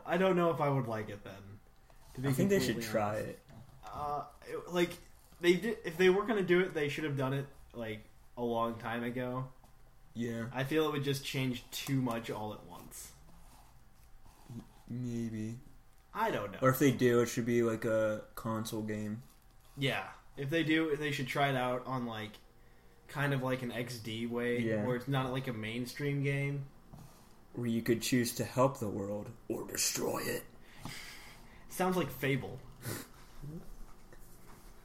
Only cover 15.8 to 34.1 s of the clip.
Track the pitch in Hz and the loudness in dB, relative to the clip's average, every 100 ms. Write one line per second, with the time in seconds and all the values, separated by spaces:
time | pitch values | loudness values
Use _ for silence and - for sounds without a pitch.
15.8 | - - - 196 220 131 101 92 131 131 | -20 -20 -10 -2 0 0 -4 2 4 6
16.8 | 143 110 123 120 117 - 117 120 117 110 | 6 6 6 6 4 2 2 4 4 2
17.8 | 120 110 110 107 - - 113 110 110 110 | 2 4 2 0 -6 -8 -4 -2 -2 -4
18.8 | 107 107 107 110 - - - - - - | -4 -4 -4 -6 -10 -20 -20 -20 -14 -2
19.8 | 135 104 90 - - - 139 165 151 160 | 0 0 -4 -12 -14 -8 0 2 4 4
20.8 | 160 143 151 139 131 151 139 131 127 123 | 4 0 0 -2 -2 2 2 2 0 -2
21.8 | 123 131 120 110 107 - - - - - | -2 -4 -4 -6 -8 -12 -20 -20 -20 -20
22.8 | - - - 147 143 135 127 127 123 110 | -20 -20 -10 -2 0 2 0 0 -2 -4
23.8 | 120 120 113 110 117 120 120 120 113 107 | -4 -6 -6 -4 -2 0 2 2 2 2
24.8 | 107 120 131 135 131 131 127 110 107 117 | 2 0 0 0 0 -2 -4 -4 -4 -4
25.8 | 123 - 143 143 139 139 139 143 135 - | -6 -4 -2 0 0 0 0 -2 -6 -12
26.8 | - - - - - - - - 120 113 | -20 -18 -18 -20 -20 -20 -12 -4 0 2
27.8 | 113 110 - 123 117 - 110 - 135 135 | 4 2 4 4 4 0 0 4 4 4
28.8 | 104 104 101 104 104 - - - - - | -4 -2 -4 -6 -8 -10 -6 -4 -4 0
29.8 | - - - - - 120 - - - - | 0 0 -2 -2 -2 -4 -6 -18 -20 -14
30.8 | - - - - - - - - - - | -12 -12 -12 -14 -16 -18 -20 -18 -8 0
31.8 | 185 180 135 - 135 135 95 117 - - | 2 2 0 0 0 0 -2 -10 -14 -10
32.8 | 117 92 - - - - 143 165 - - | -8 -8 -10 -18 -18 -12 -10 -10 -10 -12
33.8 | - - - | -12 -16 -16